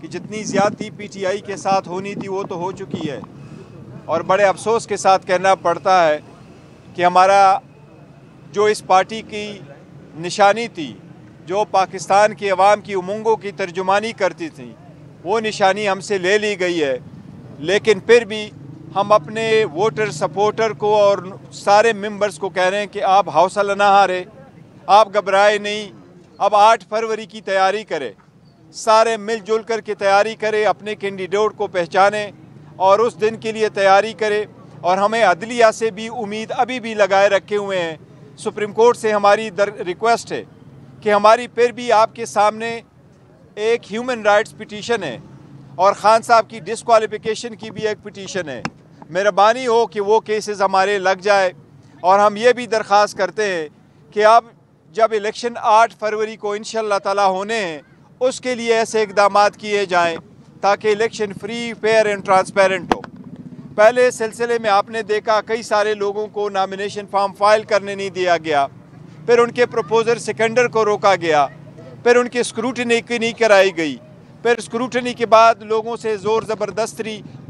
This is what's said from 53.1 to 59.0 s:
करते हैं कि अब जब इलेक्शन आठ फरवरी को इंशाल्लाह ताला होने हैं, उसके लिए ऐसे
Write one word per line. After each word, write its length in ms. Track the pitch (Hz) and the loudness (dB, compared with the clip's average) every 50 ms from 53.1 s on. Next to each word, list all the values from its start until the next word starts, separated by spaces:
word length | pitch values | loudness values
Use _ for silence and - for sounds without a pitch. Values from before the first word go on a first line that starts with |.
| - | 0
करते 260 | 202 190 180 - 214 214 | -4 -4 -4 -2 -4 -2
हैं 260 | 196 185 165 151 147 _ _ _ _ _ _ _ _ - | -2 -2 -4 -6 -8 _ _ _ _ _ _ _ _ -2
कि 80 | 208 | 4
अब 300 | 214 214 226 233 226 233 _ _ _ _ _ _ _ _ 160 | 6 6 6 6 4 0 _ _ _ _ _ _ _ _ -2
जब 140 | 214 226 214 220 | -2 0 0 0
इलेक्शन 420 | 208 196 220 - - 240 240 233 | -2 -4 -6 -8 -6 -8 -8 -8
आठ 360 | - - 220 208 220 233 226 - | -4 0 2 4 4 4 2 0
फरवरी 420 | - 214 214 214 214 214 220 220 | -8 -6 -6 -4 -4 -6 -6 -8
को 200 | 208 214 208 208 | -10 -8 -8 -8
इंशाल्लाह 440 | 214 220 - 220 226 220 208 202 196 | -8 -10 -8 -8 -6 -4 -2 -4 -4
ताला 260 | 196 196 196 202 202 | -2 -2 0 0 0
होने 300 | 190 185 185 202 208 233 | 0 0 -2 -4 -4 -4
हैं, 260 | 226 196 170 156 143 - _ _ _ _ _ _ - | -4 -4 -6 -8 -12 -16 _ _ _ _ _ _ -4
उसके 340 | 247 262 247 - - 254 254 | -2 -2 -2 -4 -6 -6 -6
लिए 180 | 226 233 233 226 | -4 -2 0 0
ऐसे 300 | 226 226 - - 220 | 0 0 0 0 -2